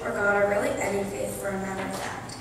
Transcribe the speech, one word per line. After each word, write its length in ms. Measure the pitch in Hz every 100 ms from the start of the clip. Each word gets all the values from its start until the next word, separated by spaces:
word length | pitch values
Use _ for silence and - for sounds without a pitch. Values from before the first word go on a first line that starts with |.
or 80 | -
God 300 | - 202 202
or 60 | 202
really 220 | 202 196 -
any 240 | 196 202
faith, 380 | 196 - 196 -
for 80 | 196
a 40 |
matter 300 | 190 190 190
of 160 | 190 190
fact. 380 | - - - -